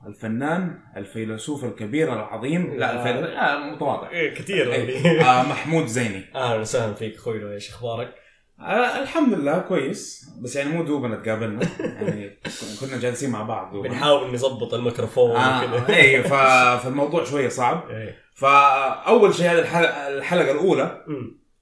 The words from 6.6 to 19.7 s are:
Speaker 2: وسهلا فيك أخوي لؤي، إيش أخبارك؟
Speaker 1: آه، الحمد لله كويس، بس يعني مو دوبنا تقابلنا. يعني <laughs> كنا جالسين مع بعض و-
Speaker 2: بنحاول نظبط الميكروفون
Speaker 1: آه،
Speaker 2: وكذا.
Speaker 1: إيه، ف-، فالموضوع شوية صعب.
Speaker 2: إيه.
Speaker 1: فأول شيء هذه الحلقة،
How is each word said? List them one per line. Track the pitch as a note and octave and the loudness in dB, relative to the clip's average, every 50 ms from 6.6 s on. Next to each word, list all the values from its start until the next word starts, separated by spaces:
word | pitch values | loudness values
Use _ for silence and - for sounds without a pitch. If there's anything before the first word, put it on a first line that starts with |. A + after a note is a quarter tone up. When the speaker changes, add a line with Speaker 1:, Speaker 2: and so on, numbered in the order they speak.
Speaker 2:
وسهلا | A2 A2 - B2+ A2+ G#2+ G2+ | -2 -2 -2 -2 -2 -2 -4
فيك | - A2+ A2 G#2+ | -6 -8 -10 -10
أخوي | - - B2 A2 G#2+ | -8 -8 -6 -6 -6
لؤي، | G#2 G#2 G2+ | -8 -10 -12
إيش | G2+ - - | -12 -12 -14
أخبارك؟ | - - B2 A#2 A2+ A2+ B2+ - - - _ _ _ _ _ _ _ _ | -16 -10 -8 -8 -6 -6 -8 -10 -12 -20 _ _ _ _ _ _ _ _
Speaker 1:
آه، | - - F#3+ A3 B3 - - - C#4 | -8 -2 0 0 0 0 0 -4 -6
الحمد | - - E4 D4+ B3 G#3 | -2 0 2 2 4 2
لله | E3+ C#3+ C#3+ D#3 F#3 | 2 0 0 0 0
كويس، | F#3 - F#3 D#3+ - C3+ - - - - - - - - - - A2+ | -2 0 -2 0 0 -2 -6 -8 -10 -14 -16 -18 -20 -20 -18 -12 -12
بس | B2 - | -6 -4
يعني | C#3+ C#3 C#3+ | -4 -4 -2
مو | D#3+ E3+ D#3+ | -2 -4 -2
دوبنا | C#3+ D3 C#3+ B2+ A#2+ A2 | -2 -2 -2 -2 -4 -6
تقابلنا. | G#2 - A2 A2 G#2+ A2+ A2 G#2 A2+ C#3+ E3+ - - | -6 -4 -4 -4 -2 -4 -6 -4 -4 -4 -4 -4 -6
يعني | E4 - - - G#3+ F#3 - G#2 G2+ - - _ _ - | -8 -8 -8 -6 -6 -6 -6 -6 -8 -14 -16 _ _ -14
<laughs> | - - A#2 G#2 - - | -12 -12 -12 -12 -10 -10
كنا | C3 C3 C3+ A#2+ | -10 -8 -6 -4
جالسين | A2+ B2 A#2+ - C#3 C3 | -4 -4 -4 -4 -4 -4
مع | A2+ G#2 G#2+ | -4 -4 -4
بعض | A2 - - - - G#2 | -6 -6 -8 -8 -8 -8
و- | G2+ - | -8 -6
Speaker 2:
بنحاول | B2+ B2 B2+ C#3+ D3 D3 C#3 C3 B2 B2 | -6 -4 0 4 4 4 4 4 -2 -4
نظبط | A#2+ C3 C3+ B2+ G#2+ A#2 - A#2 | -2 -2 -2 -2 -2 -6 -4 -4
الميكروفون | A#2 A#2+ A#2+ A#2 - A#2 A2+ - C3 B2 A#2+ A#2 | -2 -2 -2 -2 -2 -6 -2 4 4 4 4 6
Speaker 1:
آه، | A#2+ B2+ C3 C3 B2+ B2 B2 A#2 | 4 4 2 2 2 0 0 -2
Speaker 2:
وكذا. | B2 A#2+ - - | -2 2 4 6
Speaker 1:
إيه، | F3 D#3 C3+ C3+ B2+ B2 | 8 8 8 6 4 2
ف-، | - C#3 C3+ C3 C3 C3 B2+ B2+ B2 B2 A#2+ - | 2 4 4 6 6 6 6 6 6 4 2 -2
فالموضوع | C3 C3 C#3+ C#3+ - - B2 - | -4 -2 0 -2 0 0 -2 -2
شوية | A#2+ C#3 D3 C3 A#2 | 0 -2 -2 -2 -2
صعب. | - C3 B2 B2+ D#3 F3 - - | 0 0 0 0 0 -2 -6 -8
Speaker 2:
إيه. | - A2 A2 G2+ - - _ _ _ | -10 -10 -10 -12 -14 -16 _ _ _
Speaker 1:
فأول | _ C#3 C#3 C#3 C#3+ C#3 C#3 C3+ C3+ C#3 C3 - - - F3 A3 A#3+ G#3 F#3+ E3 | _ 2 6 6 8 8 6 6 4 0 -2 -2 -2 2 4 6 8 8 6 6
شيء | D#3+ F3 | 4 2
هذه | F3 E3+ E3 | 4 4 4
الحلقة، | D#3+ D#3 | 2 2